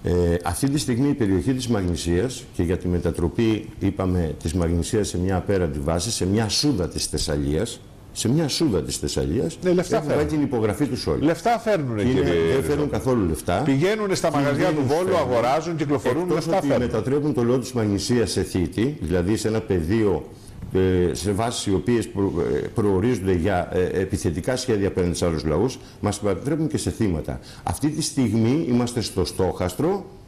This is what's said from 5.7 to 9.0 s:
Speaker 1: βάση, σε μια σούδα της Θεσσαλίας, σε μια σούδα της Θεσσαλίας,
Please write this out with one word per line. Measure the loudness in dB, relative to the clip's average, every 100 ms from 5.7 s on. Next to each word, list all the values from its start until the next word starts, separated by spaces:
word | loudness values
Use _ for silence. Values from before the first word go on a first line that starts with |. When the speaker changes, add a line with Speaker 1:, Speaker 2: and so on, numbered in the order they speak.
| -2
Speaker 1:
βάση, | -2 -2 -2
σε | -2 0
μια | 0 0
σούδα | 0 0 0 -2
της | -4 -4
Θεσσαλίας, | -4 -2 -2 0 0 -2 -6 -16 -20 -18
σε | -4 0
μια | 2 0
σούδα | 0 2 0
της | -2
Θεσσαλίας, | -4